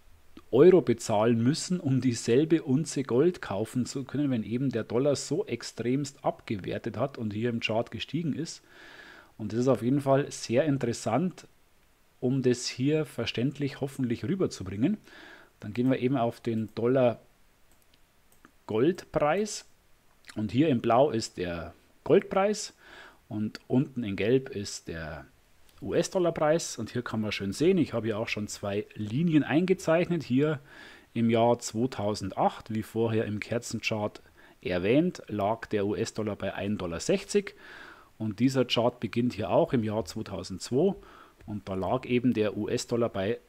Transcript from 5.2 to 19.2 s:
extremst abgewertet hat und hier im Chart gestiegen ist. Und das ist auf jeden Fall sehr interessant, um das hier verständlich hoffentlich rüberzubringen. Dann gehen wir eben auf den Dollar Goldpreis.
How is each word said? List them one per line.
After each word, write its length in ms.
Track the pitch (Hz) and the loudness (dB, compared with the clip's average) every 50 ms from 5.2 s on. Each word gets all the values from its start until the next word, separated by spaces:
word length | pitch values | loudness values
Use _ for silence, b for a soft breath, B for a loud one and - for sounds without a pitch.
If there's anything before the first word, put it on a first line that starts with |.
| - - 147 180 - | -2 -4 -4 -4 -2
extremst 760 | - 123 - - - - - - 120 131 143 147 139 - - - | -4 -6 -8 -8 -12 -8 -4 -2 -2 0 0 -2 -6 -8 -6 -4
abgewertet 720 | 156 - - - - 113 95 92 107 113 110 - 117 107 | -4 -4 -4 -6 -6 -6 -6 -6 -6 -8 -6 -6 -6 -4
hat 220 | 107 113 117 - - | -4 -4 -4 -4 -6
und 140 | 113 107 | -6 -6
hier 180 | 101 107 117 123 | -4 -2 -2 -2
im 100 | 117 113 | -2 -2
Chart 320 | - - 110 113 117 - | -2 -2 -2 -2 -2 -4
gestiegen 400 | - 110 - - - 165 170 151 | -6 -12 -10 -6 -6 -4 -2 -2
ist. 280 | 113 113 160 - - - B B B B B B B B B B B B B B B - | -4 -4 -6 -8 -10 -16 B B B B B B B B B B B B B B B -10
Und 140 | 107 101 | -8 -4
das 80 | 107 117 | -2 0
ist 80 | 123 135 | 2 2
auf 140 | 123 104 | 2 2
jeden 180 | 113 123 139 143 | 2 0 0 2
Fall 280 | 139 135 135 139 147 - | 2 4 2 2 2 -2
sehr 320 | - - - - 113 131 160 | -6 -10 -4 0 2 2 2
interessant, 840 | 156 139 131 - 117 113 - - 117 107 135 180 180 - - - - _ _ _ _ _ _ _ _ _ _ _ _ _ - | 2 0 0 0 -2 -4 -2 -2 0 0 0 0 -2 -4 -8 -20 -20 _ _ _ _ _ _ _ _ _ _ _ _ _ -4
um 240 | - 123 135 135 | -2 0 0 2
das 240 | 123 127 123 120 - | 4 2 2 2 -2
hier 380 | - - - 127 143 156 156 151 | -8 -4 -2 0 0 0 0 -2
verständlich 760 | - - - 117 - - 113 120 147 147 - 143 135 - - | -4 -4 -6 -6 -4 -2 -2 -2 -2 -2 -2 -6 -6 -4 -6
hoffentlich 440 | 139 139 - - 131 117 117 - - | -8 -6 -4 -4 -2 -2 -2 -2 -2
rüberzubringen. 720 | 107 190 190 165 117 - - 95 95 98 101 123 180 214 - B B B B B B B B B B B - | -4 -2 -2 -2 -4 -4 -8 -10 -8 -2 0 0 0 0 -2 B B B B B B B B B B B -14
Dann 120 | - 104 | -12 -8
gehen 160 | 101 123 123 131 | -4 0 2 2
wir 120 | 131 - | 2 2
eben 160 | 120 127 143 | 0 0 0
auf 240 | 127 117 117 - - | 0 0 -2 -2 -4
den 280 | - 120 113 110 110 98 - | -4 -4 -2 -2 -4 -4 -4
Dollar 460 | - 117 123 131 131 127 120 110 - - _ _ _ _ _ _ _ _ _ - _ _ _ _ _ _ _ _ _ _ _ _ _ _ - _ _ - | -2 0 2 4 4 4 4 2 0 -10 _ _ _ _ _ _ _ _ _ -20 _ _ _ _ _ _ _ _ _ _ _ _ _ _ -20 _ _ -8
Goldpreis. 1000 | - 104 110 131 170 190 - - - - 156 | -2 0 2 2 2 0 -2 -6 -4 -2 0